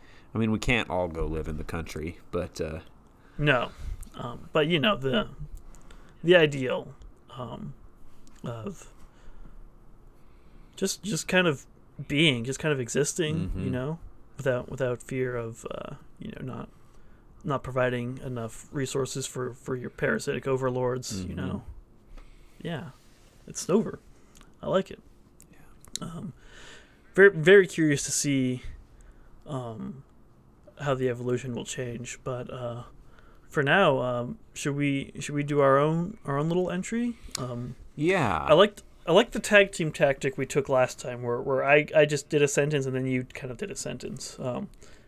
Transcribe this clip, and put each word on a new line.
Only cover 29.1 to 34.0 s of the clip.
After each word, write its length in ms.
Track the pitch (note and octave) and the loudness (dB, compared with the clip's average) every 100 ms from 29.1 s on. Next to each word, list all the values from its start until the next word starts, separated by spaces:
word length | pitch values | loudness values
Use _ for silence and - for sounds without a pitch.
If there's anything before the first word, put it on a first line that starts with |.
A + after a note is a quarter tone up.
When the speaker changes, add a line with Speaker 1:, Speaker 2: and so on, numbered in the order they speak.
| - - - - | -20 -20 -20 -10
Speaker 2:
um, 560 | C3+ A#2+ A2+ C3 C3+ - - - - - - - - | -8 -8 -10 -12 -12 -18 -20 -20 -20 -20 -20 -20 -8
how 140 | C#3+ | -4
the 140 | C3 B2+ | 0 0
evolution 460 | A#2+ B2 B2 C3 | -2 -2 -2 -4
will 100 | A2+ | -8
change, 540 | G2 - A#2+ A#2 A#2+ - | -8 -8 -8 -8 -12 -10
but, 280 | C#3 B2+ B2 | -8 -6 -8
uh, 300 | B2+ A#2+ A#2+ - - - - - - - | -8 -8 -8 -12 -18 -20 -20 -20 -20 -4
for 140 | D#3 | 0
now, 380 | C#3 F3+ F3 C3 | 4 6 6 4